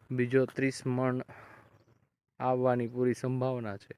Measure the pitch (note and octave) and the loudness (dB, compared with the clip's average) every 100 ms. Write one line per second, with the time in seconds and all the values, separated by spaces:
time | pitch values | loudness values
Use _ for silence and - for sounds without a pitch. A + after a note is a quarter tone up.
0 | - B2+ A#2+ C3+ B2 - C3+ - C3 B2+ | -8 -2 2 4 2 0 -2 -2 -2 0
1 | C3 B2+ - - - - - _ _ _ | 0 0 -6 -14 -20 -20 -20 _ _ _
2 | _ _ _ - B2+ B2+ B2+ B2 A#2 B2 | _ _ _ -4 0 2 2 2 0 0
3 | B2+ A#2 B2+ B2+ B2+ B2+ A2 G2 - | 0 2 -2 -2 -2 -4 -6 -10 -14